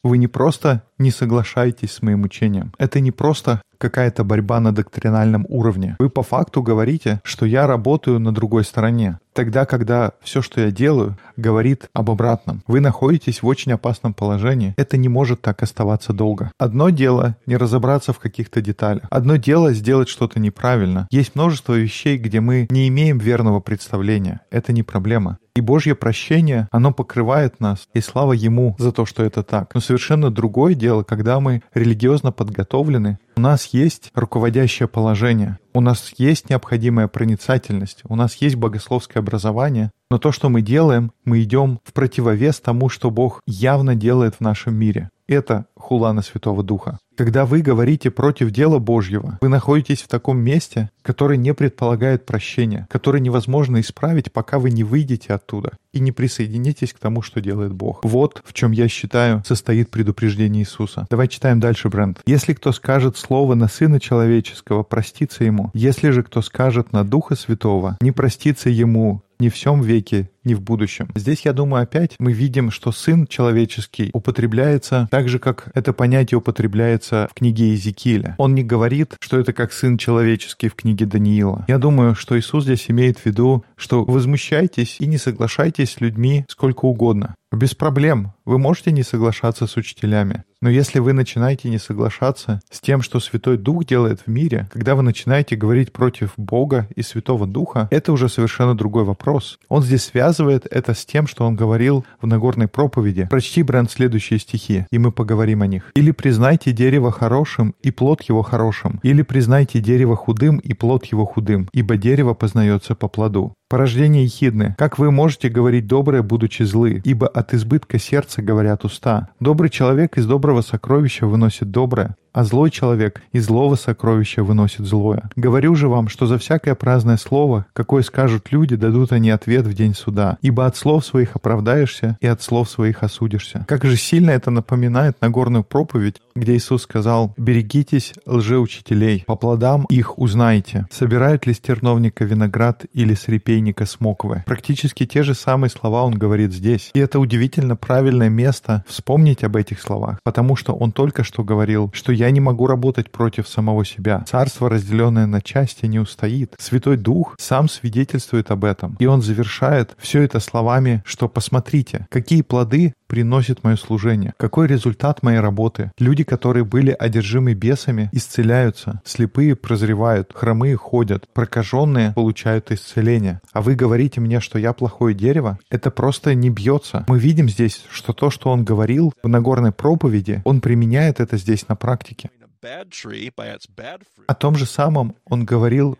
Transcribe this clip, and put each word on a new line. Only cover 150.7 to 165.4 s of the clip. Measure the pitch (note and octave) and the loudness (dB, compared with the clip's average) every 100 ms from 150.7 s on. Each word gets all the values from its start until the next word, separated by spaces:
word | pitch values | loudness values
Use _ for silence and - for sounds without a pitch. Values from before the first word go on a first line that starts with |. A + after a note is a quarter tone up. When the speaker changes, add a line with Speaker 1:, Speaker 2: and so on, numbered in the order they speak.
Speaker 1:
он | - A#2+ | -2 -2
только | - C#3+ - | 0 -2 -2
что | - - | -4 -4
говорил, | G#2 G#2 G#2+ G#2+ G2+ | -2 0 0 0 -2
что | - - | -4 -2
«я | A#2+ A#2+ | 0 2
не | C#3 | 2
могу | C3+ A#2 B2+ | 2 2 0
работать | B2+ C3 B2 A2 | 2 0 -2 -4
против | - A#2 - G#2 | -2 -2 -2 -6
самого | - A2 G#2+ G2+ | -2 0 0 -2
себя. | - G2+ G2 - | -4 -2 -2 -2
Царство, | B2+ C3+ - B2 | -2 -2 0 0
разделённое | A2+ G2 A2+ A#2 A2+ G#2+ | 0 0 0 2 2 2
на | G#2 | 0
части, | - C3+ C3+ - A2+ | -2 -2 -2 -2 -4
не | A2 | -2
устоит». | G#2 - G#2+ B2+ B2+ - | -4 -4 -4 -4 -6 -10
Святой | - B2 C3+ C3+ | -4 -2 2 0
Дух | G#2 D#3+ E3 - | 2 0 -2 -6
сам | - C3 D#3 | -4 0 0
свидетельствует | - A#2+ A2 C3+ C3+ - A#2 G#2+ | -2 -4 -2 -2 -4 -2 -4 -2
об | G2+ G#2 | -2 -2
этом, | G2 F2+ - | -2 -6 0
и | B2 | 2
он | C3+ | 4
завершает | G#2+ G#2+ A2 - C3 D3 A#2 - | 2 -2 -4 -2 0 0 -2 -6
всё | - D3+ | -2 0
это | C#3+ A#2+ | 2 0
словами, | - A#2 A#2 B2+ C3 A2+ - | -4 -2 0 2 2 0 -4
что | - A#2+ | -4 -4
посмотрите, | - - B2+ - D3+ B2 G#2 G2 | -4 -2 -2 0 -2 -2 -8 -6
какие | C3 A#2 E3 | -4 2 0
плоды | - B2 A#2 C#3+ E3+ - - | 2 0 0 2 0 -2 -6
приносит | A#2 A#2 C3 B2 B2 | -2 0 0 0 0
моё | A2+ A2 | 0 0
служение, | - A2 A2 A2 F#2+ - | -2 -2 0 0 -2 -4
какой | A2+ - D#3+ | -2 2 2
результат | C3+ B2 A2 C#3+ D3 | 2 0 -2 -2 0
моей | A#2+ | 0
работы. | A2+ | 2